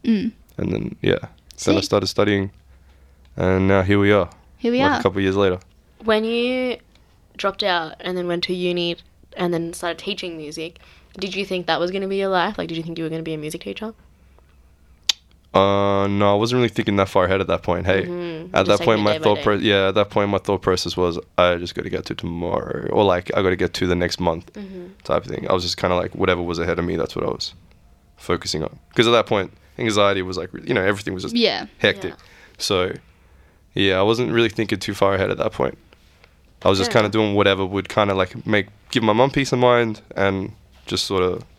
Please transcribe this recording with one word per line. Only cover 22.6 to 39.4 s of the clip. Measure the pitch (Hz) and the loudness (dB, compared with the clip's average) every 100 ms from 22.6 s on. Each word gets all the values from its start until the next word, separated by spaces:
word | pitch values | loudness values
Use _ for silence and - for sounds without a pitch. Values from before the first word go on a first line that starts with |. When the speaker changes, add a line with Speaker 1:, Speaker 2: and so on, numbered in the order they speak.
| - - - | -4 -6 -2
Speaker 2:
or, | - | 2
like, | 101 90 90 - | 4 2 0 0
"I | |
gotta | 95 90 | 0 0
get | 90 - | -2 -2
to | 90 | -2
the | 87 | 0
next | 87 - | 0 0
month," | 87 82 - | -2 -2 -8
Speaker 3:
Mm-hmm. | - 196 - 90 - | -16 -16 -14 -18 -18
Speaker 2:
type | - - - | -4 -4 -2
of | |
thing. | - - | -8 -2
I | |
was | 92 | -2
just | 90 - | -2 -4
kinda | 90 90 | 0 0
like, | 87 - | -2 -2
whatever | 95 87 | 0 0
was | 87 85 | -2 -4
ahead | 85 85 | -2 -2
of | 87 | -2
me, | 85 | -2
that's | - - | -4 -4
what | |
I | - | -6
was | - - - - - _ _ _ _ | -6 -10 -12 -20 -20 _ _ _ _
focusing | - 90 - 78 | -4 -4 -2 -4
on. | 76 - _ - | -6 -8 _ 2
'Cause | 113 | 4
at | |
that | 117 - | 4 2
point, | 107 92 - _ - | -2 -2 -10 _ -6
anxiety | 120 104 101 98 | 0 2 2 2
was, | 90 90 | -4 -6
like, | 82 | -8
re-, | - - | -10 -2
you | |
know, | 117 | 0
everything | 95 101 - | 2 0 -4
was | 92 | -6
just | - 233 | -4 0
Speaker 1:
Yeah. | 220 98 - - | 0 -2 -8 -2
Speaker 2:
hectic. | 104 98 95 | 0 0 -8
Speaker 3:
Yeah. | 73 - - - _ | -12 -20 -20 -20 _
Speaker 2:
So, | - 98 90 - - _ _ _ _ _ _ - | -2 0 -2 -6 -16 _ _ _ _ _ _ 0
yeah, | 98 92 | 2 4
I | |
wasn't | 101 113 123 | 2 2 2
really | 113 117 | 2 0
thinking | 104 107 101 | 0 -4 -4
too | - 98 | -4 0
far | 98 | 2
ahead | 98 95 | 2 0
at | - | 0
that | 117 | -4
point. | - 65 - _ _ _ _ - _ _ _ | -2 -4 -4 _ _ _ _ -20 _ _ _
I | 92 | 0
was | 98 | 2
just | 95 | 2
Speaker 3:
Fair | 120 | 2
Speaker 2:
kinda | 107 | 2
Speaker 3:
enough. | |
Speaker 2:
doing | 110 107 101 | 2 2 2
whatever | 98 95 95 | 2 2 0
would | 98 95 | -4 -2
kinda, | - 101 95 | 0 0 0
like, | 92 120 - | -2 -4 -2
make, | 104 95 - _ | 0 -2 -12 _
give | 127 | 0
my | 110 | 2
mum | 107 135 | 4 2
peace | 131 | 2